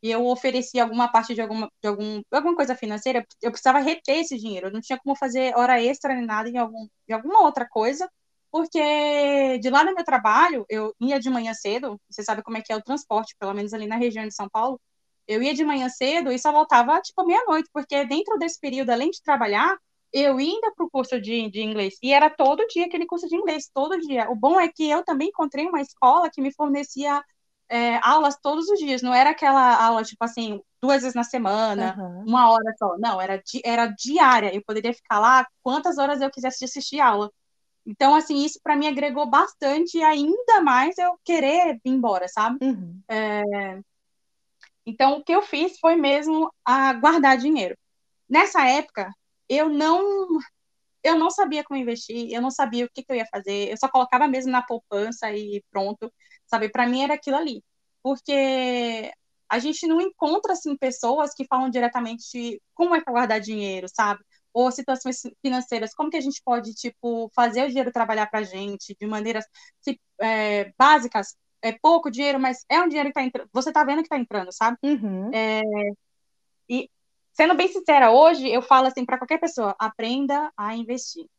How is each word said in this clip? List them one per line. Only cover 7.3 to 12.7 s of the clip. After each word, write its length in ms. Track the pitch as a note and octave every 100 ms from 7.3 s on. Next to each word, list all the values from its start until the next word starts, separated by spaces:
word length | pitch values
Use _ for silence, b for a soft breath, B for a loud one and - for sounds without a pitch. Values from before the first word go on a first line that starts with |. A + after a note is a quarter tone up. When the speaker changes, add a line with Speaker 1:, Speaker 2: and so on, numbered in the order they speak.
| G#4
Speaker 1:
outra 240 | E4 C#4+ A#3+
coisa, 400 | A3 A3 C#4+ F4+ _ _ _ _
porque 1080 | D#4 E4 E4 D4 D4+ D4 D4 C#4+ C#4+ C4+ B3+
de 100 | A#3+
lá 120 | C#4
no 120 | E4
meu 100 | F#4
trabalho, 600 | E4+ C4 G#3+ A3 F4 C#4 G3+
eu 260 | G#3+ G#3+ -
ia 180 | B3 C#4
de 120 | B3
manhã 240 | B3 A3+
cedo, 440 | A3 B3+ A3+ C4 G#3 _
você 140 | G3+
sabe 200 | G#3 G#3
como 160 | A3+ A3
é 20 |
que 100 | G#3+